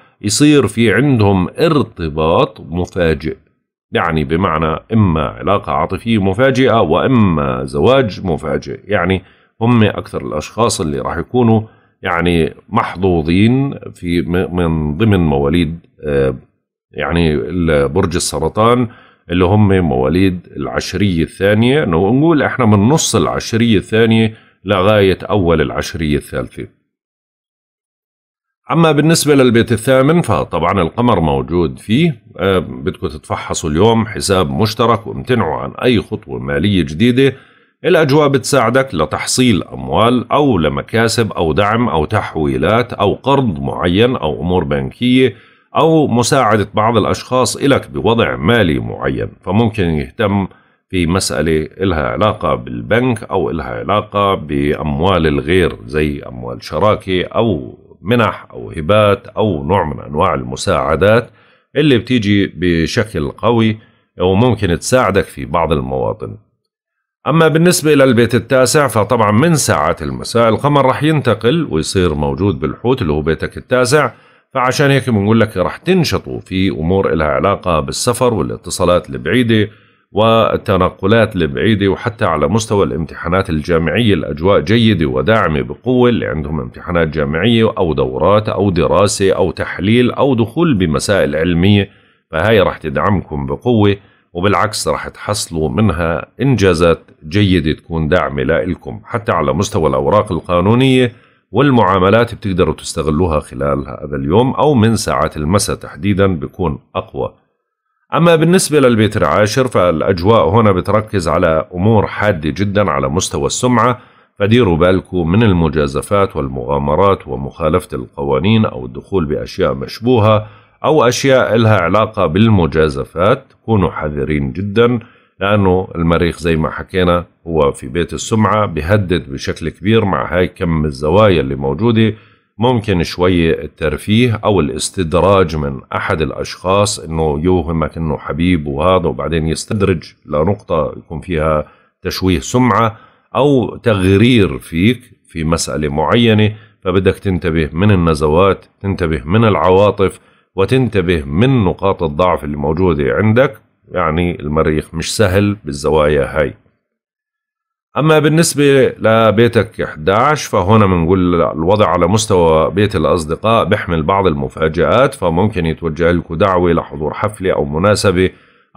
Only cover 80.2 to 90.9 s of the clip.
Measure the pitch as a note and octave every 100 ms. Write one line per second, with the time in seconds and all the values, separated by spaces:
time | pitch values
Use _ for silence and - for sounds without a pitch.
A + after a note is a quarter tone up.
80.2 | A2 A2+ G#2 - - F#2+ F2+ - G2 A2+
81.2 | G#2+ F#2 D#2 B1+ F#2 G#2 G2 F2+ - -
82.2 | F#2+ D#2 D2 A2 A2 G#2 D#2 C#2 D2+ -
83.2 | E2 F#2 G2 D#2 D2 E2 E2 F#2 A#2 F2+
84.2 | A1 D2 F2+ F#2 C#2+ A#2 A2 F#2+ D2 B1+
85.2 | C#2+ A2 F2+ D2+ A#1+ C#2+ A#2+ B2+ B2 G#2
86.2 | G1+ D2+ C#2+ D#2 A#1+ - - F2 D#2+ D2+
87.2 | C#2+ D#2+ A2 A#2 A2 - F2 C#2 C2 B1+
88.2 | E2+ G#2+ G#2 - G2+ E2+ C#2 F2 G2+ -
89.2 | G2 - F2+ - F2+ - F#2+ A#2 B2 -
90.2 | C#3 A#2 A#2 D#3+ E3+ G#2+ F2+